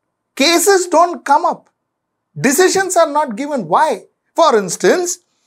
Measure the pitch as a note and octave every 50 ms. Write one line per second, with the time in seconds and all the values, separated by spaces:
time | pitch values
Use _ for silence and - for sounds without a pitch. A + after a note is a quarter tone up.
0 | _ _ _ _ _ _ _ - C4 D#4+ E4+ E4+ - G#4 G4 F#4 F4+ - D#4+ D4+
1 | E4+ E4+ E4+ A#3+ - - C#4 D#4 F4 E4 C#4 - _ _ _ _ _ _ _ _
2 | _ _ _ _ _ _ _ D3+ C#3+ B3+ C#4 C#4+ F#4 F4+ E4+ F#4+ G4 F#4 F#4 F4
3 | E4 D#4 C#4+ D4+ D4+ C#4+ G#3+ G3 C#4 C#4+ D4+ C4 G3 D3+ F3 A#3 D4+ D#4 A#3+ F#3
4 | - _ _ _ _ _ _ - E4 D#4 B3 G#3+ G3 - - - - F3+ C4 F4+
5 | F4 F4 - - _ _ _ _ _